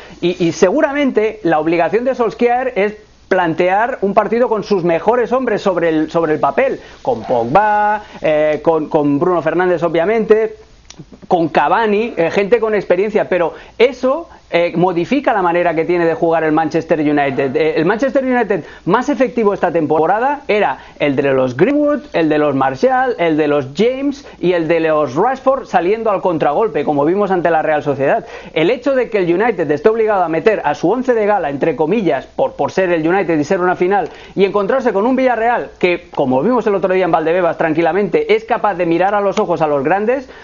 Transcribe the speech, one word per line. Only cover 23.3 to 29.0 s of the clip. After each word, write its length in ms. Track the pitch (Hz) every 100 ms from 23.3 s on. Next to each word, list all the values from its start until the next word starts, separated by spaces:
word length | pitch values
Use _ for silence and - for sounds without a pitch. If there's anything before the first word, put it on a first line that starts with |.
| 156
de 100 | 147
los 220 | 147 131 147
James 500 | 226 262 285 269 - -
y 140 | 170
el 120 | 180 160
de 140 | 165
los 340 | 160 156 147
Rashford 520 | 131 233 262 - 269 202
saliendo 440 | 190 170 226 226
al 100 | 190
contragolpe, 640 | 185 160 156 151 220 156
como 220 | 139 147
vimos 260 | 147 196 202
ante 180 | 185 170
la 140 | 160
Real 220 | 151 151
Sociedad. 420 | 147 135 135 214 - - -
El 180 | - 165
hecho 260 | 247 285
de 120 | 269